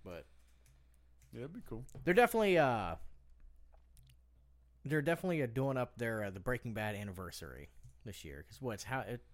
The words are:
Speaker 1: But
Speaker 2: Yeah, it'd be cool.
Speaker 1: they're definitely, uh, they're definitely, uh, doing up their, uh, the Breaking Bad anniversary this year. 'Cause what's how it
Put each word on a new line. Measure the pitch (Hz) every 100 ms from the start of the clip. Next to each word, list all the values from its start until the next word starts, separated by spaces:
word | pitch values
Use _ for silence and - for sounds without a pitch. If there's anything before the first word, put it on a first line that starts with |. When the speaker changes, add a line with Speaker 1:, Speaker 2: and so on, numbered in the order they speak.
Speaker 1:
But | 95 85 - - - - - - - - - - -
Speaker 2:
Yeah, | 117
it'd | 135
be | 220
cool. | - 113 127 -
Speaker 1:
they're | 165
definitely, | 185 240 226 208 175
uh, | 139 113 90 82 - - - - - - - - - - - - - - - - - -
they're | - 156
definitely, | 143 165 185 165
uh, | 131
doing | 117 135 131
up | 123 -
their, | 117 110
uh, | 101
the | 95
Breaking | 107 123 120
Bad | 107 107
anniversary | 104 101 90 90 - 76 64 71 - - -
this | 113 95
year. | 78 71 -
'Cause | -
what's | 127 104
how | - 131
it | 101 120 -